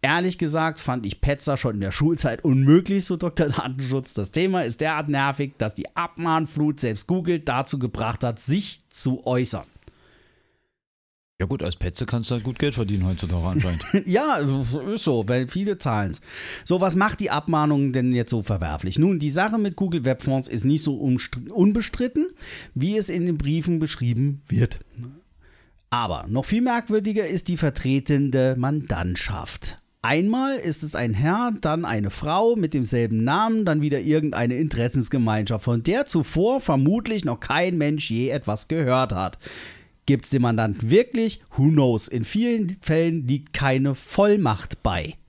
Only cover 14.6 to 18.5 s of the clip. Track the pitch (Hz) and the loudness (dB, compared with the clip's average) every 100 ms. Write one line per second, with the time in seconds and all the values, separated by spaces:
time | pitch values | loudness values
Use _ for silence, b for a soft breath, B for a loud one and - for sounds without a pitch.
14.6 | 123 139 131 - - 123 107 123 127 180 | -2 -4 -4 -4 0 0 2 0 0 -4
15.6 | 202 190 143 107 101 - B B B B | -4 -4 -2 -2 -2 -6 B B B B
16.6 | - 180 190 170 208 - 202 147 151 160 | 0 2 2 4 2 0 -2 -2 0 2
17.6 | 151 147 139 131 127 123 113 117 101 | 4 2 2 2 2 2 0 -2 -2